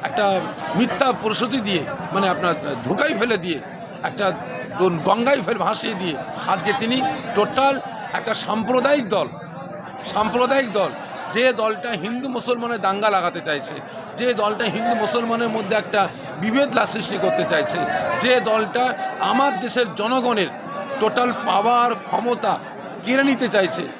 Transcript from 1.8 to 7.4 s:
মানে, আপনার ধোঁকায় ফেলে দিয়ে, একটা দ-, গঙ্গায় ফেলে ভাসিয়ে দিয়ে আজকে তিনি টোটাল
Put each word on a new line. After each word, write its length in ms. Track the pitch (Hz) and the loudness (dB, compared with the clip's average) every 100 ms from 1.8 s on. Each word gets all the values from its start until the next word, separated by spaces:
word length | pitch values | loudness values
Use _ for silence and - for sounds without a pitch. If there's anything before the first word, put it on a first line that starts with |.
| 131 - - | -2 -6 -4
মানে, 160 | 190 196 | 0 2
আপনার 260 | 180 180 156 147 131 | 2 0 0 -2 -4
ধোঁকায় 320 | 120 202 294 240 | -2 2 2 2
ফেলে 180 | 240 214 | 0 0
দিয়ে, 220 | 175 147 - - - - | 0 -4 -6 -12 -14 -8
একটা 280 | 165 - 196 175 - - - - | -8 0 -2 -2 -8 -8 -8 0
দ-, 200 | 185 170 180 | 0 2 2
গঙ্গায় 360 | 208 240 277 | 4 4 2
ফেলে 180 | 185 226 | 2 0
ভাসিয়ে 340 | 180 - - | 0 0 -2
দিয়ে 220 | 196 180 139 - - - | -2 -4 -4 -6 -6 -2
আজকে 240 | 190 175 196 | 0 0 0
তিনি 220 | 226 254 262 - - | 0 0 0 -2 -2
টোটাল 440 | 202 | 0